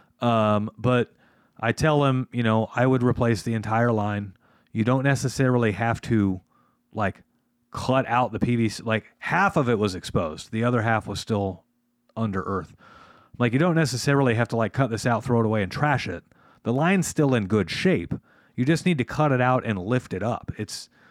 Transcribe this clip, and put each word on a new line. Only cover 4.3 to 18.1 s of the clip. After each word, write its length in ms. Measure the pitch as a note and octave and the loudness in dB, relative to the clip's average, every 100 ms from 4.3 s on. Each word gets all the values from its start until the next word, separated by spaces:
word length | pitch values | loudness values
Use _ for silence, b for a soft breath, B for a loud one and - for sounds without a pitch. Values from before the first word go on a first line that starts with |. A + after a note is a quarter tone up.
| - _ _ _ | -14 _ _ _
You 100 | A2+ | 2
don't 220 | G#2+ C3 | 4 4
necessarily 680 | C3+ B2+ C3 - C3 B2 A2+ | 4 2 0 2 4 4 2
have 280 | F#2+ A#2 A#2 | 0 0 -2
to, 380 | - A2+ G2 F#2+ - _ _ _ _ | 0 2 2 0 -8 _ _ _ _
like, 300 | - G2+ - _ _ _ _ _ | -4 -4 -4 _ _ _ _ _
cut 340 | - - C3 B2 | -8 0 0 2
out 260 | A#2+ B2 | 0 0
the 80 | G#2+ | -2
P 160 | - A#2+ | 0 2
V 120 | A2+ | 0
C. 140 | - | -2
Like, 300 | A2+ A2 - _ | -2 -2 -4 _
half 380 | - D#3+ G3 - | -4 0 2 2
of 120 | B2 | 2
it 100 | A2+ | 2
was 160 | G#2 | 0
exposed. 560 | F2+ - A2 E2 D#2 - | -2 -4 -4 -4 -8 -8
The 140 | A2 | -4
other 180 | A#2+ B2 | 0 0
half 240 | A2 A2 G#2+ | 0 0 -2
was 140 | G2+ | -10
still 420 | - G#2+ G2 F2 _ _ _ _ _ - | -4 -2 -2 -6 _ _ _ _ _ -6
under 260 | A2+ F#2+ | -4 -4
earth. 320 | - F#2+ D2+ - b b b b b - | -4 -6 -8 -18 b b b b b -2
Like, 140 | A#2+ | 0
you 80 | B2 | 2
don't 160 | F3 D#3+ | 2 2
necessarily 580 | D3+ A#2+ C#3 C#3 C3 | 0 -2 0 2 2
have 140 | A2+ A#2 | 0 -2
to, 80 | A#2 | -2
like, 160 | A2 | -4
cut 180 | - C3 | -2 -2
this 160 | A2 B2 | -2 -2
out, 160 | A2+ | -2
throw 180 | - A#2+ | 0 0
it 60 | A2 | 2
away, 160 | G#2+ | 0
and 80 | F#2 | -2
trash 380 | - D3 C3+ - | -2 0 0 -4
it. 160 | F2 - b b b | -10 -14 b b b
The 80 | - | -4
line's 340 | B2+ E3 F#3+ E3 | 0 2 2 0
still 260 | - C#3+ | 0 2
in 140 | B2 F#2+ | 2 2
good 240 | G#2 F2 | 0 0
shape. 440 | - F#3+ D3 E2+ | -2 0 0 -2